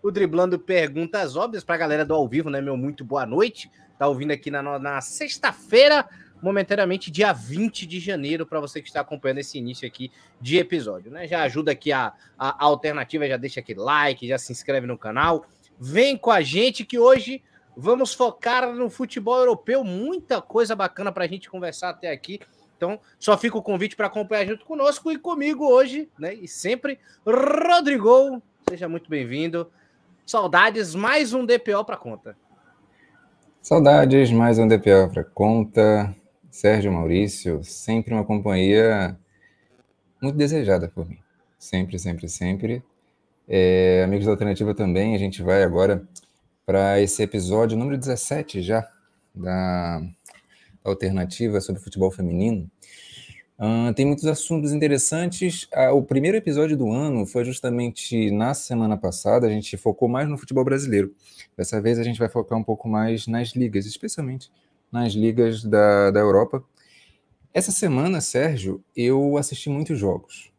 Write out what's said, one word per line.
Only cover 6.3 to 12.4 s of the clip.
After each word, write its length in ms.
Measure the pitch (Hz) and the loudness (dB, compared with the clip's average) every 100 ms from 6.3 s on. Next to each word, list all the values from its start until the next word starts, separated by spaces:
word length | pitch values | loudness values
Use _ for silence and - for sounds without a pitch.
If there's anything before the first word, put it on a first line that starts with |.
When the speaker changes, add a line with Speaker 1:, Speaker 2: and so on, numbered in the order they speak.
| _ | _
Speaker 1:
momentaneamente, 680 | 175 196 190 202 185 190 - | -2 -2 0 0 0 -2 -6
dia 200 | 151 208 | 0 0
vinte 540 | 139 113 156 220 - 175 | 0 -6 -4 -4 -4 -12
de 140 | 180 | -10
janeiro, 440 | 170 180 143 160 | -6 -6 -4 -6
pra 160 | 160 160 | -4 -6
você 220 | 143 156 | -8 -12
que 60 | - | -8
está 140 | 151 | -8
acompanhando 360 | 143 147 135 135 | -6 -4 -4 -4
esse 220 | 139 143 | -6 -10
início 280 | 120 127 127 | -10 -10 -14
aqui 240 | - 127 _ _ _ | -12 -16 _ _ _
de 160 | 120 170 | 0 0
episódio, 540 | 175 170 110 92 101 | 0 -4 -4 -10 -14
né? 160 | 151 170 | -16 -6
Já 160 | 170 | -2
ajuda 300 | 147 123 156 | -2 -2 -2
aqui 180 | 139 151 | -2 -2
a, 160 | 139 113 - _ | -2 -2 -8 _
a, 280 | _ | _